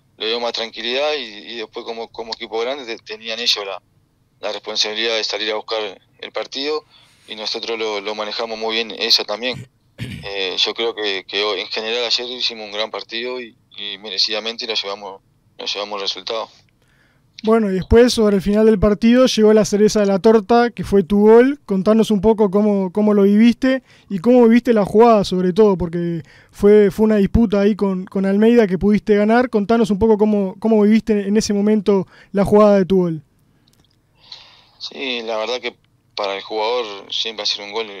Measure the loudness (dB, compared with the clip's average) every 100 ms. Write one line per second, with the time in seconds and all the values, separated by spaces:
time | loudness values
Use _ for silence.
0 | _ _ -8 -6 -6 -6 -10 -10 -8 -4
1 | -4 -4 -8 -16 -16 -14 -14 -14 -12 -12
2 | -14 -14 -14 -14 -10 -6 -6 -8 -12 -14
3 | -14 -16 -12 -8 -6 -6 -6 -14 -18 _
4 | _ _ _ _ -10 -10 -10 -6 -6 -4
5 | -4 -4 -6 -8 -6 -8 -6 -8 -8 -14
6 | _ _ -14 -12 -12 -10 -8 -8 -10 _
7 | _ _ -20 -12 -10 -10 -8 -8 -6 -6
8 | -8 -8 -8 -8 -8 -6 -6 -6 -6 -8
9 | -4 -4 -4 -8 -8 -10 -14 _ _ _
10 | -14 -12 -12 -8 -6 -4 -6 -4 -6 -4
11 | -6 -6 -8 -6 -4 -6 -8 -10 -6 -6
12 | -4 -6 -6 -8 -8 -8 -12 -10 -8 -10
13 | -12 -10 -10 -10 -14 _ _ -16 -14 -14
14 | -12 -6 -4 -4 -8 -10 -8 -8 -8 -10
15 | -12 -18 _ _ _ _ -10 -8 -8 -8
16 | -8 -10 -10 -10 -10 _ _ _ _ _
17 | _ _ _ -10 0 0 0 -4 2 6
18 | 6 4 2 2 0 2 4 4 2 2
19 | 4 4 4 4 4 6 4 2 2 4
20 | 0 2 4 4 4 2 2 -2 0 0
21 | 2 4 6 8 6 2 -4 -2 2 2
22 | 2 2 2 2 2 2 2 0 -2 0
23 | 2 4 4 6 4 4 0 -2 -6 _
24 | _ -4 4 6 6 4 4 0 2 4
25 | 6 4 2 -2 0 4 4 2 -2 -4
26 | -4 -6 -10 -20 _ 0 4 6 6 2
27 | 2 2 2 2 2 2 0 0 -2 -4
28 | -6 -4 -2 2 4 4 4 2 2 2
29 | 2 2 4 2 2 -2 0 0 2 2
30 | 2 2 2 0 -2 -4 0 2 4 4
31 | 2 -2 0 -2 0 0 0 0 2 0
32 | -2 _ _ -2 2 4 6 4 2 0
33 | 0 -4 -10 _ _ _ _ _ _ _
34 | _ _ _ -20 -20 _ _ _ -18 -12
35 | -8 -8 -6 -6 -6 -6 -8 -12 _ _
36 | _ -8 -6 -8 -8 -6 -2 -4 -6 -12
37 | -10 -6 -6 -6 -6 -8 -8 -10 -10 -12